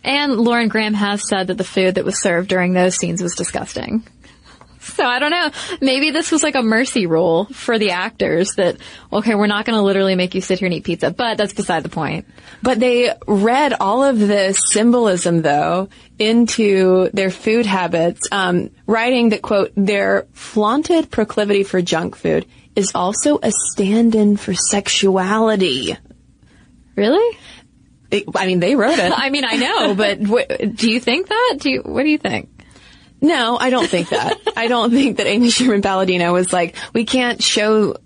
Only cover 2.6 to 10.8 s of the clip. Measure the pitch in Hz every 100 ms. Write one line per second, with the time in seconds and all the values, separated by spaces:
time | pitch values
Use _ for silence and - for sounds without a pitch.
2.6 | 180 185 185 180 170 170 175 - 170 -
3.6 | - - - 220 220 _ - - - -
4.6 | - - - - 277 247 294 349 320 -
5.6 | - 370 269 262 302 294 - 320 302 277
6.6 | 226 220 262 - 180 160 170 165 208 -
7.6 | - 226 208 180 196 - 180 156 196 -
8.6 | 175 - - - - 208 214 208 208 208
9.6 | 208 226 196 196 190 185 180 185 - 185
10.6 | 185 165